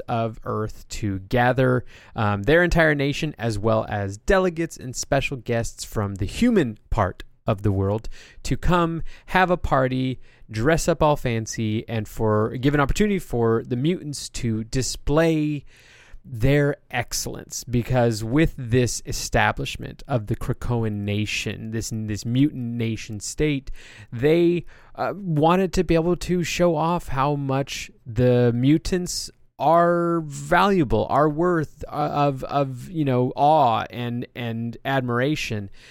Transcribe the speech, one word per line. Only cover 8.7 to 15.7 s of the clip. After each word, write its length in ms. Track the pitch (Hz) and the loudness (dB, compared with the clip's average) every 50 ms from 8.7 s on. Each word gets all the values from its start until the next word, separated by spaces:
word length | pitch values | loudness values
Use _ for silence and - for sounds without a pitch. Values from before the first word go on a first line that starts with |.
| 175 175 170 165 165 160 - - - - - - | 4 4 2 2 0 -2 -6 -6 -8 -10 -6 -2
have 220 | - 185 185 175 | 2 2 4 4
a 60 | 180 | 2
party, 640 | 170 - - 151 135 131 127 127 127 131 131 127 - - - - - - - | 0 0 2 2 2 2 2 0 -2 -2 -4 -4 -8 -10 -18 -20 -20 -16 -8
dress 380 | 110 110 117 151 165 151 - 180 | -4 0 2 2 2 2 2 2
up 120 | 160 - | 2 2
all 140 | 165 151 147 | 2 2 2
fancy, 720 | 143 - 131 117 113 110 - - - 113 107 107 110 - - | 2 0 -2 -2 -2 -4 -4 -4 -4 -2 -2 -2 -2 -4 -4
and 200 | 113 113 107 - | -4 -6 -6 -6
for, 420 | - - 113 110 107 107 107 120 120 131 | -4 -2 0 2 2 2 2 0 0 0
give 160 | 120 143 143 | 0 2 2
an 80 | 147 | 2
opportunity 360 | 139 135 - - 208 214 202 180 | 2 2 2 2 2 2 2 0
for 460 | - - - 120 117 113 113 117 120 | -2 -4 -2 0 2 2 2 0 0
the 140 | 127 127 120 | -2 -4 -2
mutants 500 | 135 160 185 - - 147 139 - - - | 0 0 -2 -2 -4 -8 -10 -10 -10 -10
to 380 | - - 127 117 110 110 113 | -8 -6 -4 -2 -2 -4 -4
display 1000 | 117 - 131 120 - - - - - 143 156 170 165 160 156 151 151 151 143 - - | -4 -4 -4 -4 -4 -6 -6 -4 0 2 2 4 2 2 2 0 -2 -2 -6 -8 -12